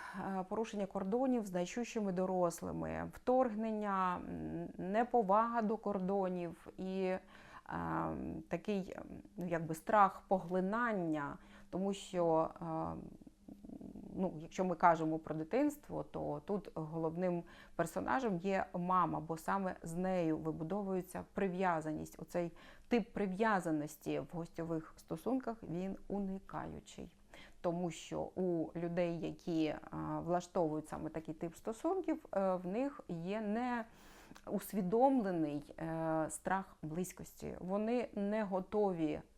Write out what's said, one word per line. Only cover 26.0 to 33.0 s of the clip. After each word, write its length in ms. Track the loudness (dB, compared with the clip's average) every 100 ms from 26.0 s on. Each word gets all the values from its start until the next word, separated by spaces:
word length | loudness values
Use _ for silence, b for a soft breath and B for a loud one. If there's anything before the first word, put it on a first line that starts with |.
| -4
уникаючий. 1040 | -4 -2 -6 -8 -8 -8 -10 -14 -14 -14 -16 -20 B B -4
Тому 300 | 0 0 -2
що 300 | -4 -4 -4
у 500 | -2 0 2 2 0 -2
людей, 440 | -2 2 0 0
які, 540 | -4 -6 0 2 2 0 -8
а, 300 | -6 -4 -2
влаштовують 680 | 0 0 0 0 2 0 -4
саме 220 | -6 -6
такий 240 | -6 -8
тип 200 | -6 -8
стосунків, 640 | -6 -8 -2 0 0 0 -4 -2
е, 220 | 0 2
в 120 | 0 -2
них 340 | -2 -2 -4